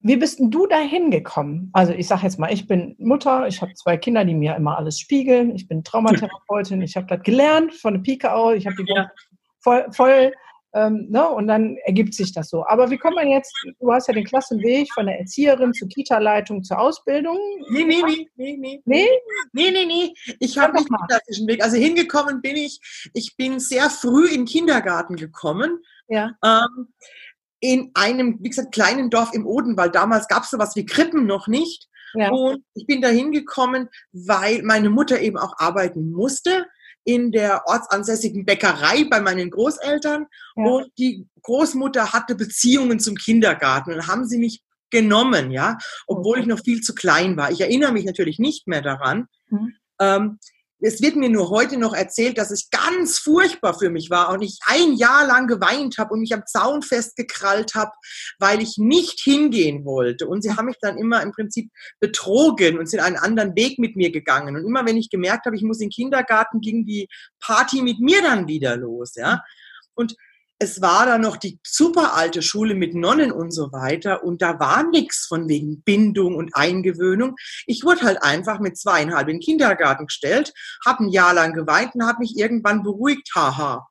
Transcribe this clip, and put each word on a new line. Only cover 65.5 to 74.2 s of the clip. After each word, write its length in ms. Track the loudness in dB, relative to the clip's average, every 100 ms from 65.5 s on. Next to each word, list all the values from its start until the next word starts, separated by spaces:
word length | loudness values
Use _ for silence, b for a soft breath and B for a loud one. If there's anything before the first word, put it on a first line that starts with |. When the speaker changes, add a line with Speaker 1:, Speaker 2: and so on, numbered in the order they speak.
| -4
Speaker 2:
ich 80 |
muss 160 | -4 -4
in 80 | -6
den 60 | -6
Kindergarten, 640 | -2 -2 2 0 2 -2
ging 260 | -4 -4 -4
die 220 | -6 -8 B B _
Party 420 | -2 0 2 0
mit 180 | -2 0
mir 200 | 4 4
dann 280 | 4 0 -2
wieder 260 | -2 -2 -2
los, 400 | -6 -10 -12 -6
ja. 260 | -2 -2 B B B B B -6
Und 200 | -6 -6 b b b _
es 220 | -6 0
war 240 | 2 4 4
dann 140 | 2
noch 160 | 0 -4
die 240 | -12 -12 -8
super 460 | 2 2 4 2 0
alte 260 | -2 -2
Schule 320 | -4 -2 -2
mit 200 | 0 -2 -2
Nonnen 380 | 2 2 2
und 180 | 0 -6
so 220 | -6 -8
weiter 500 | -6 -4 -4 -4 -4